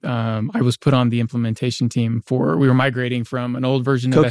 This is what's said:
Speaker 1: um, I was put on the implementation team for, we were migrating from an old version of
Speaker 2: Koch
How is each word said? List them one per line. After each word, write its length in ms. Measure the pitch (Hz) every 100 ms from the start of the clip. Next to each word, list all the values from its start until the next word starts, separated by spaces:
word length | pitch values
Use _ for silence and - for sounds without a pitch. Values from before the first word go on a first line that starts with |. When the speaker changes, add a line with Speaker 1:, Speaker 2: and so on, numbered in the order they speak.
Speaker 1:
um, 460 | - 120 113 110 113 233
I 60 |
was 160 | 123 -
put 180 | 147 131
on 140 | 120
the 100 | 120
implementation 680 | 113 120 117 110 127 - 120
team 360 | 123 113 117 -
for, 320 | 127 147 165
we 100 | 135
were 60 |
migrating 500 | 127 135 123 120 123
from 320 | 117 127 123 123
an 80 |
old 220 | 127 135 123
version 260 | 131 127
of 40 | 156
Speaker 2:
Koch 100 | 156